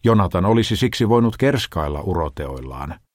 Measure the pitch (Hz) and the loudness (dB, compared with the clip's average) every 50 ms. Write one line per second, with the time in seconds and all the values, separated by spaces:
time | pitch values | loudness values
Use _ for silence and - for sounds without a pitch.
0 | - 117 113 107 98 87 - 90 90 104 113 117 110 - 110 101 127 127 - - | 4 4 4 4 4 2 0 0 2 4 2 2 2 0 0 0 0 -2 0 0
1 | 123 104 117 120 117 113 110 - 135 139 139 120 - - - 85 76 73 73 73 | 0 2 4 4 2 2 0 0 0 0 0 0 -4 -4 -4 -4 -4 -2 -4 -4
2 | - 95 87 85 80 73 - - 73 67 67 65 65 65 64 65 67 76 87 - | -4 -4 -2 -2 -2 -4 -6 -8 -10 -10 -10 -12 -12 -14 -12 -12 -12 -12 -12 -14
3 | _ _ | _ _